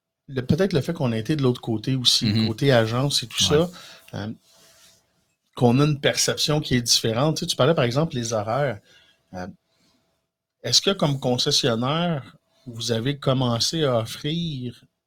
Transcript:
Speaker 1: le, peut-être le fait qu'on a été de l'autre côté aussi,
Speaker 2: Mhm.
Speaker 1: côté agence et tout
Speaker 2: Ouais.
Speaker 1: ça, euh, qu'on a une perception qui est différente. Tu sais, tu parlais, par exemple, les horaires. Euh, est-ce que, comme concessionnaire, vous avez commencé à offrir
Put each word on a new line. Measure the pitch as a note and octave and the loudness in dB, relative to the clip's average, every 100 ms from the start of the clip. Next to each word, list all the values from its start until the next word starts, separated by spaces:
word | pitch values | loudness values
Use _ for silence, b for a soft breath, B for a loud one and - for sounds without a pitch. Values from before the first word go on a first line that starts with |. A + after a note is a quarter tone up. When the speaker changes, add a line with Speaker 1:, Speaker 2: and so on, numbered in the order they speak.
| _ _ - | _ _ -10
Speaker 1:
le, | C3 | -6
peut-être | B2 E3 G3 | 0 2 2
le | D3 | 0
fait | B2 | -2
qu'on | E3+ C3 | -2 0
a | A2+ | 0
été | A2 D#3 | -2 2
de | |
l'autre | C3 B2 | 2 0
côté | - A2 A2 C3 | -2 -4 -2 0
aussi, | B2 - A2+ | 2 2 2
Speaker 2:
Mhm. | G#2 A2 | 2 0
Speaker 1:
côté | G#2+ C#3 | 0 4
agence | B2 A2 A#2+ C#3 - | 4 4 0 0 -2
et | A2+ | -4
tout | - | -2
Speaker 2:
Ouais. | - | 2
Speaker 1:
ça, | D3 F3 B B B B | 4 2 B B B B
euh, | G#2 G2+ - b b b b b b b b _ _ _ | -10 -8 -10 b b b b b b b b _ _ _
qu'on | - A#2+ B2+ | 2 4 4
a | |
une | D3 D3 | 2 2
perception | C3 - - A2+ - D3+ | 0 0 -2 0 0 -2
qui | D3+ | 0
est | B2+ | 0
différente. | A#2+ - A#2+ A2 D3+ D3+ | 2 0 0 0 0 0
Tu | |
sais, | E3+ | -4
tu | - | 0
parlais, | C3 | 2
par | E3 | 4
exemple, | A#2+ B2 E3 | 2 0 -2
les | B2+ A2+ | -2 -4
horaires. | A2+ G#2 B2 C#3+ G2+ b b b b _ | -2 -2 -2 -2 -4 b b b b _
Euh, | F#3 F3+ F3+ _ _ _ _ _ _ _ _ _ _ | -12 -12 -14 _ _ _ _ _ _ _ _ _ _
est-ce | A#2+ A#2+ | -2 0
que, | - | 0
comme | G3 D#3 C3+ | 0 0 0
concessionnaire, | C3 B2 D3+ C#3+ C#3 A2+ B2+ D#3 F3 D3+ - - _ _ - | 0 0 0 0 0 0 0 -2 -2 -4 -8 -20 _ _ -16
vous | A2+ A#2 | -8 -4
avez | A2+ B2 C#3+ | -2 -2 -2
commencé | - C3 B2 A#2 - E3 | 0 0 2 0 -2 0
à | D3 A#2+ | 0 0
offrir | A2 - D3 E3+ E3+ C#3 B2 - _ _ | -2 -6 -6 -6 -6 -8 -10 -14 _ _